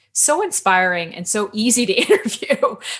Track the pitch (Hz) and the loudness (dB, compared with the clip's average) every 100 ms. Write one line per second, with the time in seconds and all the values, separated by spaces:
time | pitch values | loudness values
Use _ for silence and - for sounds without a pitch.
0 | _ - - 320 415 - 196 185 185 175 | _ -2 2 2 0 0 2 4 2 -2
1 | 165 - 180 214 202 214 233 247 202 - | -6 -8 -4 -4 -4 -2 0 2 2 0
2 | - 403 220 - - 269 523 - - | 2 2 0 -4 -2 0 -2 -2 -12